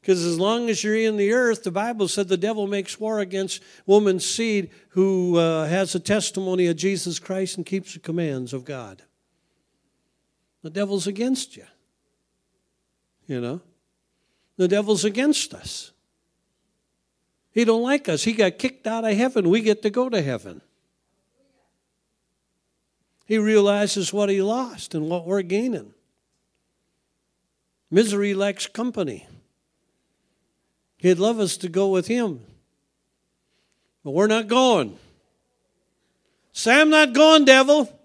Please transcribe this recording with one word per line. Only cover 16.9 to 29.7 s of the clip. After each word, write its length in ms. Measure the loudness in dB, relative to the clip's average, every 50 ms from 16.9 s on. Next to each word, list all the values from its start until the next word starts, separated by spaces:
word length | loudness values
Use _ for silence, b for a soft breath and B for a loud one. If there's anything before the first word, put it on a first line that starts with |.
| _ _ _ _ _ _ _ _ _ _ _ _
He 160 | _ 0 2
don't 160 | 2 2 2
like 260 | 0 0 -2 -2 0 -2
us. 160 | -4 -2 -2
He 80 | -2
got 260 | 0 2 0 0 0 -2
kicked 280 | -6 -6 -6 _ -8
out 180 | -6 -6 -4 -2
of 100 | -2 0
heaven. 360 | 0 0 0 0 0 2 2
We 100 | 2 2
get 220 | 2 0 0 0
to 80 | -2 -2
go 180 | 0 0 -2 0
to 140 | -2 -2
heaven. 400 | -2 -2 -6 -6 -10 -14 -20 -20 _ _ _ _ _ _ _ _ _ _ _ _ _ _ _ _ _ _ _ _ _ _ _ _ _ _ _ _ _ _ _ _ _ _ _ _ _ _ _ _ _ _ _ _ _ _ _ _ _ _ _ _ _
He 100 | -2 -2
realizes 760 | 0 2 4 4 4 4 4 2 0 -2 -2 -2 -4 -4 -4
what 200 | -2 -2 0 0
he 100 | 0 0
lost 540 | 0 -2 -2 -4 -4 -8 -12 -16 -16 -10 -8
and 160 | -6 -6 -4
what 160 | -6 -6 -4
we're 160 | -4 -4 -4
gaining. 500 | -2 -2 -4 -2 -2 -4 -6 -8 -10 -14 _ _ _ _ _ _ _ _ _ _ _ _ _ _ _ _ _ _ _ _ _ _ _ _ _ _ _ _ _ _ _ _ _ _ _ _ _ _ _ _
Misery 420 | 2 2 2 2 0 -2 -2 -2
likes 340 | -2 -2 -2 -4 -4 -6 -12
company. 600 | -12 _ -6 -6 -6 -4 -6 -6 -6 -8 -12 -18 -20 -20 -20 _ _ _ _ _ _